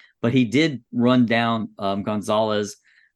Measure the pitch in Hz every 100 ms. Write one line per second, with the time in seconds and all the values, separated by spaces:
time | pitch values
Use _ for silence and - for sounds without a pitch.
0 | _ _ 117 131 117 123 160 131 _ 123
1 | 120 127 113 117 117 113 104 - 98 101
2 | 104 107 95 107 110 104 101 - _ _
3 | _